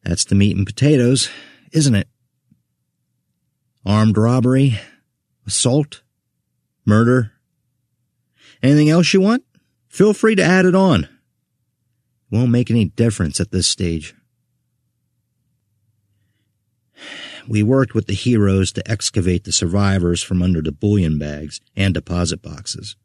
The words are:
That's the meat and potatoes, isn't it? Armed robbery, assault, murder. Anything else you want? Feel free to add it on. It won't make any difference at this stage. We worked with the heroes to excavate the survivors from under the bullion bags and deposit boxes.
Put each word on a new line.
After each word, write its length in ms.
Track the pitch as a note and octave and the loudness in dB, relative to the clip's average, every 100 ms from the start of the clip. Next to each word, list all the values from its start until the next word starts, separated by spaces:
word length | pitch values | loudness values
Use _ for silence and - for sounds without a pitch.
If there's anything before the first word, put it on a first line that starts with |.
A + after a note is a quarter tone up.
That's 220 | - E2+ | -4 -4
the 100 | - | 0
meat 220 | G2+ G2+ E2+ | 2 2 0
and 100 | G2 | -2
potatoes, 640 | - C#3+ D3 A#2+ C3 - - - _ _ | 0 2 2 2 0 -2 -10 -20 _ _
isn't 220 | D#3+ C#3+ | 0 2
it? 140 | G#2 - _ _ _ _ _ _ _ _ _ _ _ _ _ _ _ _ _ - | 0 -2 _ _ _ _ _ _ _ _ _ _ _ _ _ _ _ _ _ -2
Armed 320 | G#2 A2 G#2+ | 2 2 2
robbery, 600 | A2+ B2+ B2 C3 C#3 G#2 - _ _ _ _ _ G#2 | 2 2 2 2 2 0 -8 _ _ _ _ _ -8
assault, 560 | - B2 C#3 D3 - _ _ _ _ _ _ _ _ | -4 0 0 -2 -10 _ _ _ _ _ _ _ _
murder. 480 | - G#2+ A#2 B2+ A2 _ _ _ _ _ _ _ _ _ _ _ _ _ | 2 2 4 2 -2 _ _ _ _ _ _ _ _ _ _ _ _ _
Anything 280 | B2+ D3 D3+ | 2 4 4
else 240 | E3 E3+ | 2 2
you 60 | F#3+ | 2
want? 240 | G3 B3 _ _ _ _ _ | 0 -2 _ _ _ _ _
Feel 240 | - G#3 | 0 0
free 220 | G#3 A3 | 2 0
to 80 | G3+ | 2
add 240 | E3 F#3 F#3 | 2 4 4
it 80 | |
on. 300 | F3+ F#3+ A2 | 4 2 2
It 60 | - _ _ _ _ _ _ _ _ _ _ _ _ | -2 _ _ _ _ _ _ _ _ _ _ _ _
won't 200 | G#2+ B2 | -2 0
make 200 | A#2+ B2 | 0 0
any 160 | A#2 G2 | 0 0
difference 540 | - A#2 G#2 E2 - | 0 0 0 -4 -4
at 100 | F2 | -4
this 180 | F#2 - | -2 -4
stage. 460 | - F2 E2 - _ _ _ _ _ _ _ _ _ _ _ _ _ _ _ _ _ _ _ _ _ _ _ _ _ _ _ _ _ - - - - - | -4 -6 -6 -10 _ _ _ _ _ _ _ _ _ _ _ _ _ _ _ _ _ _ _ _ _ _ _ _ _ _ _ _ _ -20 -20 -20 -20 -6
We 160 | G#2+ | -2
worked 320 | G#2+ C3+ B2 | 2 2 0
with 120 | A2 G#2+ | -2 -4
the 80 | |
heroes 580 | G2+ A#2+ A#2 G2+ F#2+ F#2+ | -4 0 2 2 2 -2
to 180 | - - | -4 -8
excavate 540 | A2 - - F2+ F2 | -6 -4 -4 -2 -2
the 80 | - | -4
survivors 720 | - E2+ G2 G2 F#2+ F2 E2+ | -6 -2 0 0 0 0 -2
from 200 | - F#2 | -4 -2
under 200 | F2+ E2+ | 0 -2
the 100 | D#2 | -4
bullion 460 | C#2+ G#2 G#2 E2 D2+ | -4 -2 0 0 -2
bags 420 | D2 D2 D2+ - _ - | -6 -10 -14 -18 _ -4
and 160 | F#2+ | -2
deposit 480 | E2 - F2 E2 E2 | -2 -6 -4 -4 -6
boxes. 560 | - D2 - - - - | -12 -16 -14 -14 -16 -20